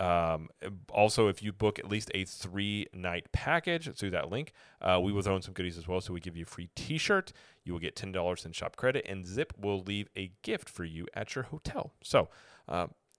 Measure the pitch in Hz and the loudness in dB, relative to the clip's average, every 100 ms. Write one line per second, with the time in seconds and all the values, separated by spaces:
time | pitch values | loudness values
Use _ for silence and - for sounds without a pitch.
0 | 92 87 82 80 78 - - 95 - 104 | 4 4 4 0 -4 -10 -10 -10 -2 6
1 | 107 113 107 92 104 98 107 104 95 107 | 6 8 4 4 -4 2 2 2 -2 -2
2 | - 95 95 - 92 98 101 104 - 92 | 0 -2 -4 -6 -6 -2 0 -2 -4 -4
3 | 90 87 - - - 165 175 170 160 - | -2 -2 0 0 2 2 2 0 -2 -4
4 | 101 90 71 113 156 - - - 92 92 | 0 0 0 -2 -4 -12 -20 -2 4 6
5 | 92 101 98 95 95 92 90 85 85 92 | 6 2 2 0 0 -4 -4 -4 -2 -2
6 | 90 87 92 82 82 - 87 - - 156 | -2 -6 -6 -8 -8 -10 -10 -8 -4 0
7 | - 196 - - - - - 85 82 - | 4 4 2 -8 -20 -14 -6 -4 -4 -6
8 | 98 92 87 87 85 82 82 - 127 135 | -4 0 2 0 -4 -6 -6 0 2 2
9 | - 95 90 104 156 - 101 98 92 101 | 0 -6 -4 -4 -4 -2 0 0 0 -2
10 | 101 95 92 - - 110 - - 85 80 | -2 -6 -8 -8 -6 -4 -6 -8 -6 -6
11 | - - 107 - 117 151 - 277 - - | -6 -6 -6 -6 -6 -8 -6 -6 -8 -10
12 | - 139 80 - - - - 90 85 - | 2 4 4 -2 -20 -20 -4 -2 -2 -6
13 | _ | _